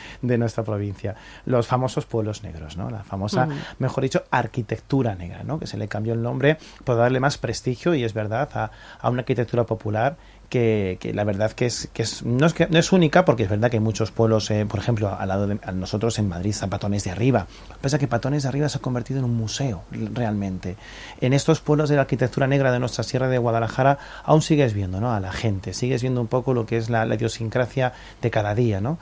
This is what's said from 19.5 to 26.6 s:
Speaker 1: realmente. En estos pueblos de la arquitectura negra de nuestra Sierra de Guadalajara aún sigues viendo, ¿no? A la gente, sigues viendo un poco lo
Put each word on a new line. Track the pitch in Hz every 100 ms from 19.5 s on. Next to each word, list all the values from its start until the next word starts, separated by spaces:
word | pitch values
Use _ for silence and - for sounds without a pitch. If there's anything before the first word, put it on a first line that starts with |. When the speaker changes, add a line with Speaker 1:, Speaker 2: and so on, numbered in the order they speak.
| - 139 87 -
Speaker 1:
realmente. | 113 110 110 117 104 98 92 92 90 - - - -
En | 127
estos | 139 - 156
pueblos | - 151 151
de | 147
la |
arquitectura | 131 123 127 - 135
negra | 139 135
de | 123
nuestra | 123 -
Sierra | 113 127 131
de | 127
Guadalajara | 117 113 113 - 131 143 - -
aún | - 156
sigues | - 151 131
viendo, | 101 95 92
¿no? | 120
A | 110
la | 95
gente, | - 113 98 92
sigues | - 127 131
viendo | 127 123
un | 117
poco | 127 127
lo | 120